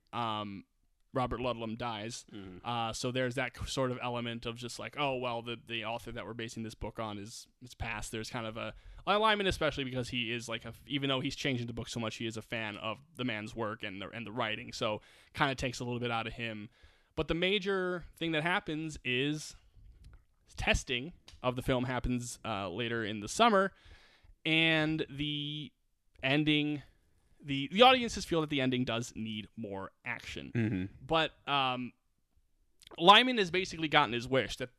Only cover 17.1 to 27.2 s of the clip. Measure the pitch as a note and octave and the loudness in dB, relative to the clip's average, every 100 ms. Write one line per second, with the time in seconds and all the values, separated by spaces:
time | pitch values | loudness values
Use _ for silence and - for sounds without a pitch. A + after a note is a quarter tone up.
17.1 | - D#3 E3 F#3 G#3 F#3+ G3 F3+ F3 - | -4 -2 0 2 2 0 0 0 -4 -8
18.1 | - E3 D#3 E3+ G3 - D3+ D#3+ C#3+ B2 | -6 0 2 2 0 0 -4 -4 -6 0
19.1 | B2 C#3+ D3+ - - - - - - - | 2 2 -2 -6 -16 -20 -20 -20 -20 -20
20.1 | - _ _ _ - - A3 - A#2+ D3+ | -20 _ _ _ -4 2 2 2 -4 -4
21.1 | - - - B2+ B2 B2+ B2+ B2 B2 B2+ | -12 -20 -4 -2 0 2 2 2 0 0
22.1 | B2 A#2+ - A2 G2+ G2 F#2 A#2 A#2 G#2 | 0 -2 -8 -4 -2 -2 -4 -2 -2 -2
23.1 | G#2+ G2+ - A#3 G3 G3 - - - - | -4 -2 6 8 8 4 -2 -20 -20 -20
24.1 | _ - - D#3+ D#3+ E3 D#3+ D#3 D#3 - | _ -20 -6 2 4 6 4 4 0 -2
25.1 | C#3 D3 D3 D3 D3+ D3+ _ _ _ _ | -4 -4 -2 -4 -6 -10 _ _ _ _
26.1 | - C3 D3 D3+ D3 D3 D3 - _ _ | -2 2 4 6 4 2 -2 -8 _ _
27.1 | _ | _